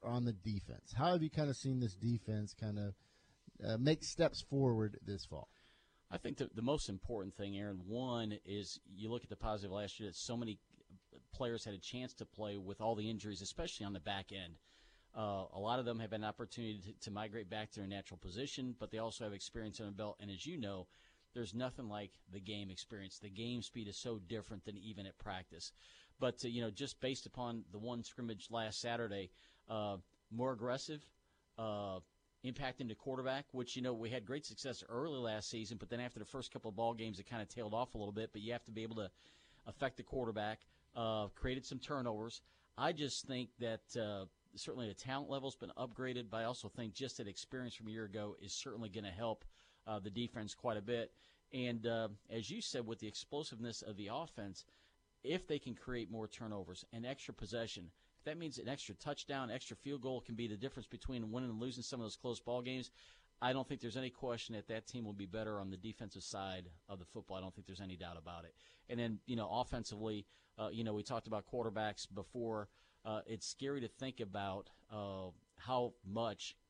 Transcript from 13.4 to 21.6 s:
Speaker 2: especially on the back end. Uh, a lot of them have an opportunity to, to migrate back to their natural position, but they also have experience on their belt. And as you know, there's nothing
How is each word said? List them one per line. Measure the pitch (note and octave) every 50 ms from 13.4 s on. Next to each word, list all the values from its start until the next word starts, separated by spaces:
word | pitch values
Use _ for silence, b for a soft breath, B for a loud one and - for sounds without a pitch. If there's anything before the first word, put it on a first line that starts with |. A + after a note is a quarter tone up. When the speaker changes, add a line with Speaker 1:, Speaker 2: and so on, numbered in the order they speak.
Speaker 2:
especially | G2 - - - E3 - - - G#2+
on | G2
the | G2 F#2
back | D2 G#2 G2 G2 F#2 -
end. | G2+ G2 F2+ E2+ D#2+ - b b b b b b b b b b b
Uh, | A#2 G#2+ G#2 G2+ F#2+ F#2 - -
a | F#2+
lot | G2+ A2+ A#2+ C3
of | B2
them | A#2+ A#2 A2+
have | A2+ G#2
an | A2 G#2 G#2+
opportunity | G#2+ G2+ - A#2+ G2 - A#2+ A#2 A2 G#2+ G2
to, | F2+ G#2 G#2+ - -
to | A2+
migrate | G2 G#2 A2 G#2+ G#2 A#2 G2+ F2
back | A2+ G#2+ G#2+ -
to | - A2
their | G2 F#2+
natural | G2+ G2 - - F#2+ E2+
position, | - F#2+ F2+ A2+ C#3 C#3 - C#3 B2+ B2+ A#2 -
but | A2 F#2+
they | A2+ A2
also | A2+ A2+ G#2+ -
have | A#2 G#2
experience | G2+ F#2+ - - - A#2 A2 G#2+ F#2+ -
on | A2
their | G#2
belt. | G2+ G2 G#2+ G#2 - -
And | G#2 G2+
as | G2 F2+ -
you | D3+ F3+ D3+
know, | A2 G2 G2 F#2 F2+ b b b b b b b b b -
there's | B2 A#2 F2+ G2+
nothing | A#2+